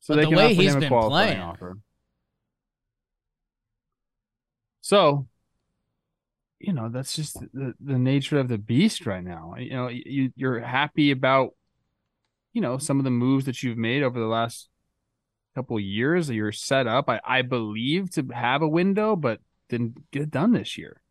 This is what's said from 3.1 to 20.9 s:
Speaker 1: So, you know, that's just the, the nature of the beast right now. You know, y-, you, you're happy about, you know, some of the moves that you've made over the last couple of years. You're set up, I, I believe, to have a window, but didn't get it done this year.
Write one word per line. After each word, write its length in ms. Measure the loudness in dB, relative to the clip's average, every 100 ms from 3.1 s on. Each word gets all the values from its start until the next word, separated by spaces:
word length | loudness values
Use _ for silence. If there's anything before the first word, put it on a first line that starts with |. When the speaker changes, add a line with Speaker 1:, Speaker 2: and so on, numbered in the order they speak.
| _ _ _ _ _ _ _ _ _ _ _ _ _ _ _ _ _
Speaker 1:
So, 460 | 2 4 6 2 -4 _ _ _ _ _ _ _ _ _ _ _ _ _
you 140 | -6
know, 160 | -4 -4
that's 260 | -8 -8
just 260 | -8 -8 -10 -14
the, 220 | -8 -8 -10
the 200 | -4 0
nature 400 | 2 2 0 -2
of 100 | 0
the 100 | -4
beast 480 | 0 2 2 0 -6
right 160 | -6
now. 320 | -8 -12 -14 -14
You 120 | -10
know, 140 | -8
y-, 180 | -8 -8
you, 280 | -6 -2 -2 0
you're 240 | -2 -2
happy 500 | -2 -2 0 2 2
about, 400 | 4 4 4 2 _ _ _ _ _ _ _ _ _ _
you 80 | -4
know, 180 | -2 -4
some 200 | -2 0
of 60 |
the 60 | 2
moves 340 | 0 2 2
that 180 | 0 -4
you've 160 | -6 -2
made 240 | -2 0
over 160 | 0 -2
the 80 | -2
last 420 | 0 -2 -6 -20 _ _ _ _ _ _ _ _
couple 220 | -12 -6 -6
of 60 |
years. 480 | -4 -2 0 0 -2
You're 220 | -2 -4
set 340 | -6 -2 0 2
up, 220 | 0 0
I, 120 | -4
I 180 | 0 -2
believe, 680 | 0 -2 -4 -4 -2 -2 -2
to 140 | -6 -6
have 280 | -2 0 0
a 60 | 2
window, 460 | 2 2 0 0
but 260 | 0 -2 -4 _ _ _
didn't 420 | -4 -4 -8 -10
get 120 | -8
it 80 | -4
done 220 | 0 2
this 260 | 2 -2 -12
year. 220 | -14